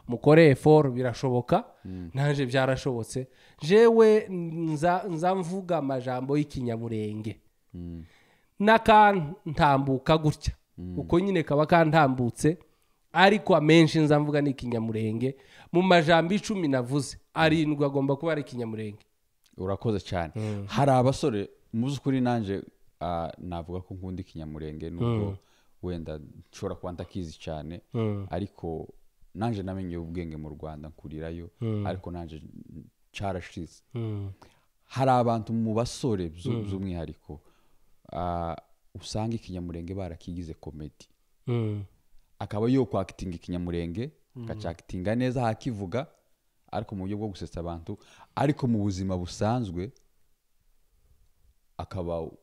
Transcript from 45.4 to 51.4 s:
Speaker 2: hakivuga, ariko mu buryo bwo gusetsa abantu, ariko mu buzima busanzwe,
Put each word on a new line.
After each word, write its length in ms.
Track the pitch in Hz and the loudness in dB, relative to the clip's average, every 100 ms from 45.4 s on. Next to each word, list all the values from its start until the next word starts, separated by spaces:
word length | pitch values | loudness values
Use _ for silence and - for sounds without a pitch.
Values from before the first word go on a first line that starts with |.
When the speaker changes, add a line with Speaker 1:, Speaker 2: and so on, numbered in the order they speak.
Speaker 2:
hakivuga, 640 | 117 107 139 104 98 117 - _ _ _ _ _ _ | -2 -2 -6 -6 -6 -6 -8 _ _ _ _ _ _
ariko 240 | - 113 101 | -10 -8 -8
mu 60 | |
buryo 140 | 95 104 | -6 -6
bwo 100 | 107 | -8
gusetsa 280 | 92 85 90 | -8 -12 -10
abantu, 380 | 85 85 82 101 _ - - - | -8 -10 -12 -14 _ -20 -10 -2
ariko 320 | 139 143 127 | 0 2 0
mu 120 | 113 | 0
buzima 340 | 101 92 95 92 | 0 -2 -2 -4
busanzwe, 760 | 87 - 104 127 104 85 101 - _ _ _ _ _ _ _ _ _ _ _ _ _ _ | -6 -2 -2 -2 -4 -6 -8 -12 _ _ _ _ _ _ _ _ _ _ _ _ _ _